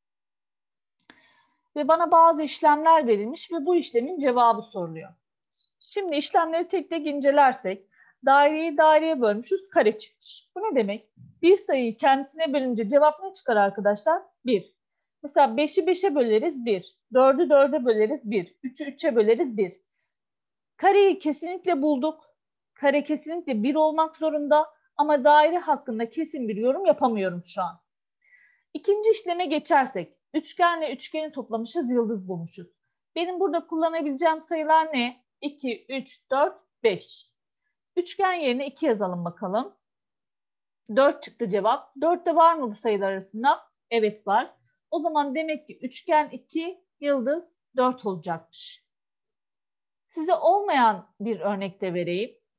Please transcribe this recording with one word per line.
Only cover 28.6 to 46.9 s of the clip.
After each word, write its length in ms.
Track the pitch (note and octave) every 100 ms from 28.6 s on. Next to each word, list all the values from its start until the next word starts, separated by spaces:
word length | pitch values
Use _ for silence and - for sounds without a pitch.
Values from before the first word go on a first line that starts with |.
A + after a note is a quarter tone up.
| _
İkinci 360 | D#4 - G#4 G#4+
işleme 360 | G#4+ F4+ F4 F4
geçersek, 720 | D4+ D4 D4+ B3+ - D#3+ _ _
üçgenle 600 | D4+ - - F4 E4+ D4+
üçgeni 380 | C4 - D#4 D#4
toplamışız, 580 | C#4+ G#3+ A3 A3+ F4 B3
yıldız 380 | B3 A3 A3 F#3
bulmuşuz. 380 | F3 E3 - F3 _ _ _ _ D#4+
Benim 240 | F4 F4+
burada 260 | F#4 E4 E4+
kullanabileceğim 760 | D#4+ D#4+ E4 D4+ C4+ E4 D#4+
sayılar 520 | - E4 D#4 D#4+ D#4+
ne? 360 | C#4 A#3+ B3 _ _
İki, 460 | C#4+ - C4 A3 -
üç, 420 | C4+ - - -
dört, 300 | C4 E4 - _ _
beş. 480 | A3+ F#3+ - - - _ _ _ _ _ _ -
Üçgen 360 | F4 - F#4+
yerine 340 | F4+ C#4+ B3 C#4+
iki 200 | C#4 D#4
yazalım 380 | G#3+ F#3+ F3
bakalım. 520 | F3 E3+ F#3+ G#3 G4 - _ _ _ _ _ _ _ _ _ _ - G#3+
Dört 260 | C#4+ -
çıktı 260 | - - A#3
cevap. 440 | G3+ G3+ C4 - C#4
Dört 260 | D#4 F4 F4
de 100 | D#4+
var 180 | E4
mı 160 | E4 B3
bu 40 |
sayılar 380 | G#3 A#3 G#3 G3
arasında? 480 | F#3+ F#3+ A3 C4 E4 - _ -
Evet 360 | A#3 G#3+ G#3+ -
var. 280 | G#3 E4 _ _ _ _
O 100 | D#4+
zaman 340 | D#4+ D4+ C#4+
demek 320 | C4+ D#4+ D4+ -
ki 120 | -
üçgen 500 | B3+ - - D4+ D4+
iki, 560 | B3+ _ D#4+ E4+ F#4 _